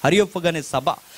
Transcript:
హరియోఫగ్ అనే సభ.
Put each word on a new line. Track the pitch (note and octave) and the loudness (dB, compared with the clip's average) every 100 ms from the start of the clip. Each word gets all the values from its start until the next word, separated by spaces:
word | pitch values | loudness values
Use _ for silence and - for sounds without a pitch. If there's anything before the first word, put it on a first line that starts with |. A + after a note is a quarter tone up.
హరియోఫగ్ | C3+ F#3+ G3+ F#3 F3 | 2 2 2 -2 -2
అనే | E3 | -4
సభ. | C#3 C3+ C#3 - - | -4 -4 -2 -4 -8